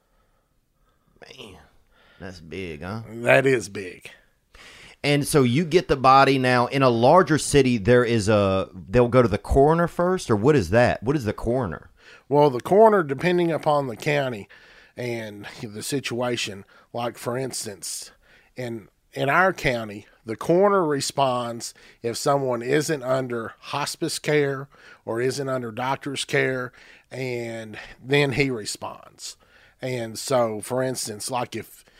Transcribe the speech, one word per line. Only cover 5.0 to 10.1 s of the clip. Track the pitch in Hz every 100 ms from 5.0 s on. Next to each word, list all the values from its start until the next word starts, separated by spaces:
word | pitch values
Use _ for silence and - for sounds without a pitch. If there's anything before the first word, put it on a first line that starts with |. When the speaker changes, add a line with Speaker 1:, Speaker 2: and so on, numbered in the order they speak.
Speaker 1:
And | 143 143 135
so | 151
you | 123 131
get | 175 175 175
the | 139
body | 131 135 135 135
now | 127 123 120
in | 139
a | 131
larger | 117 123 175 175 151
city. | - 143 127 120
There | 98 123
is | 117 117 98
a, | 104 98 95 - 92 85
they'll | 117 123
go | 127
to | 113
the | 101
coroner | - 139 143 165 170
first, | - 175